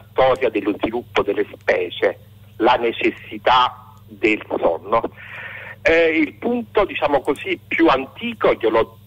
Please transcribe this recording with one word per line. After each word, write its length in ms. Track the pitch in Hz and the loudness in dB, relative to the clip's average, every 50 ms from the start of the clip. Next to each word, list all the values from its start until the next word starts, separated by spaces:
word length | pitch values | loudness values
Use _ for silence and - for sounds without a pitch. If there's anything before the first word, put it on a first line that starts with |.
| - - | -14 -6
storia 400 | - - 131 131 123 123 131 113 | 0 2 4 4 4 2 0 -2
dello 240 | 107 104 98 104 95 | -2 -2 -2 -2 -4
sviluppo 460 | - - 117 110 123 120 - - - | -2 -2 -4 -4 -4 -6 -4 -2 -2
delle 240 | 98 101 98 104 101 - | 0 0 0 -2 -2 -4
specie 640 | - - - - 98 92 90 87 - - 110 98 - - - - - - - - - | -6 -8 -2 -2 0 0 -2 -4 -4 -2 -2 -2 -2 -4 -14 -20 -20 -20 -20 -16 -6
la 180 | - 110 120 127 | 0 2 2 2
necessità 1200 | 123 120 117 117 - 120 113 - - - - 113 107 - 127 127 127 123 120 - - - - - - - - | 2 0 -2 -2 0 -2 -2 -2 -4 -12 -14 -10 -4 0 2 4 4 4 2 -2 -8 -20 -20 -20 -20 -20 -20
del 340 | 107 101 - 110 107 - - - - - | -8 -2 0 0 0 0 -4 -6 -4 0
sonno? 540 | - 87 82 80 87 98 113 117 - - - - - - - - - - - - - - - - | 0 0 0 -2 -4 -2 -2 -2 -2 -2 -8 -12 -18 -18 -16 -14 -14 -14 -14 -16 -16 -16 -10 -2
Eh, 360 | - 156 165 170 165 160 156 160 | 0 2 4 4 4 2 2 0
il 140 | 151 - - | 0 -2 -4
punto, 500 | - - 233 240 240 220 - - 208 196 | -6 -4 -2 -2 -2 -4 -2 0 0 0
diciamo 360 | - 143 - 156 147 143 139 | 0 0 -2 -2 0 0 0
così, 400 | - 156 139 - - 196 170 - - | 0 0 -4 -4 -4 -6 -6 -6 -6
più 220 | - - - 330 | -4 0 2 4
antico, 640 | - - 131 131 - - - 226 240 226 - - 175 120 | 4 4 2 0 -6 -10 -10 -10 -8 -4 0 2 2 2
gliel'ho 440 | - 113 110 113 113 110 - - - - | 2 0 0 2 2 0 0 -4 -20 -14